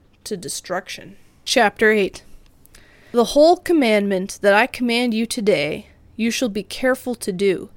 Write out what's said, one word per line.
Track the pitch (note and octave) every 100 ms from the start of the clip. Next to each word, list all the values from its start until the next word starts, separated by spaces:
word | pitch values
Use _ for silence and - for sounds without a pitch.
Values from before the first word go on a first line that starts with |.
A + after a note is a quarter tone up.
| _ _ -
to | G3+
destruction. | G3+ - - F3+ - - - G3 - _
Chapter | - - G#3+ - A3
eight. | G#3+ F#3+ - - - - _ _ - - _ _
The | A#3 A#3
whole | C#4+ D#4 F4+
commandment | - E4 A#3+ G#3+ G3+ F#3+ G3 -
that | G3+
I | G3+ B3+
command | - B3 A#3 B3 A3
you | A3+
today, | - G#3 E3 D3 D#3 - _ _ -
you | A3+
shall | A3+ B3+
be | G3+
careful | - - C4 B3+ - A#3+
to | -
do, | F3+ G3+ F3 -